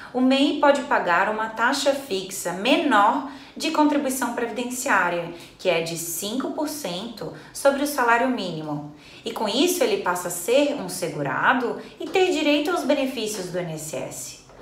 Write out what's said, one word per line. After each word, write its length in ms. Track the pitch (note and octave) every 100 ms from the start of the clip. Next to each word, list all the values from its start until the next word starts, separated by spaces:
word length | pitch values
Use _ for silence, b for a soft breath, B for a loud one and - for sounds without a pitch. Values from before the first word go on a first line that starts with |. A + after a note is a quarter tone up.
| B
o 80 | B3
mei 400 | C4 C#4 D4 -
pode 220 | D4 B3+
pagar 440 | - A3 F3+ E3+ G#3+
uma 200 | G#3+ A3
taxa 440 | - A#3+ C#4+ C#4+
fixa 600 | C#4 - F#3+ F#3 - F3
menor 760 | F3+ A#3 E4+ D4+ G#3+ G#3 C#4 B B B -
de 140 | D#4
contribuição 640 | D4+ D4 C#4+ C4 B3+ A#3+
previdenciária, 1000 | B3 A3+ G#3+ B3 - C#4 G3+ F3 F3 E3+ E3+ B -
que 100 | F#3
é 140 | E3
de 160 | D#3+ E3
cinco 540 | - - G3+ B3+ -
por 180 | - D4
cento 640 | - F#3 F3 A#3 - D#3+ B B
sobre 320 | - C#4 C4+
o 40 | D4
salário 420 | - A#3 A#3 B3+
mínimo. 680 | A3+ F#3 D#3+ D#3 D3 D3 B B B A3+
E 80 |
com 160 | - G#3+
isso 340 | A#3+ F4+ -
ele 200 | A3+ G3
passa 260 | F3+ F3 F3
a 20 |
ser 440 | - - C4+ C#4+ F#3+
um 120 | F#3
segurado 960 | - E3 D3 C3 C#3 F#3+ B3+ A#3 B B B
e 80 | E4
ter 240 | F#4+ F4+
direito 400 | D4 D4+ D4 D4
aos 140 | E4+ B3+
benefícios 640 | C#4 B3+ A#3 G#3+ G3 F3
do 120 | F3
I 40 |
N 100 | E3
S 200 | D3+ -
S. 460 | - - - - - - B